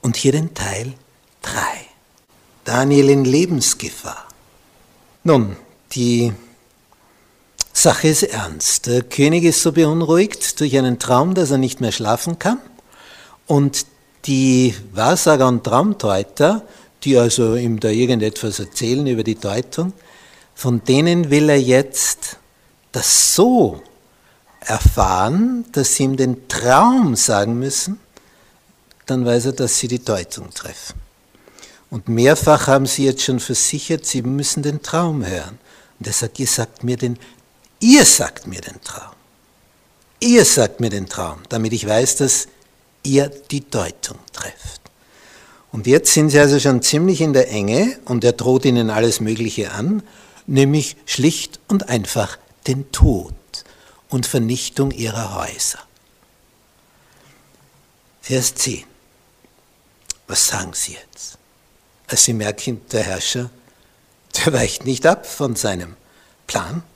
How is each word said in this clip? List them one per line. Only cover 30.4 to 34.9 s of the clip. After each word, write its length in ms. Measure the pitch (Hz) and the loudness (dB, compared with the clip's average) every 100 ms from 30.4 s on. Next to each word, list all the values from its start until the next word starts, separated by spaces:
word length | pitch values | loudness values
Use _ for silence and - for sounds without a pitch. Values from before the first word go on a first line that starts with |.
| 101 | -14
treffen. 500 | - - - - - - _ _ _ _ _ - - _ | -16 -16 -16 -16 -18 -20 _ _ _ _ _ -20 -20 _
Und 180 | 110 - | -12 -4
mehrfach 580 | 117 127 151 - 151 - | 4 4 4 4 4 4
haben 200 | 135 135 | 2 2
sie 180 | - | 0
jetzt 180 | 135 131 | 0 0
schon 180 | - 127 | -2 -4
versichert, 640 | - 120 - 147 - 160 - | -4 -2 -2 -4 -6 -6 -4
sie 160 | 131 | -6
müssen 400 | 123 135 139 - | -4 -4 -4 -4
den 200 | 147 147 | -4 -6
Traum 420 | - | -4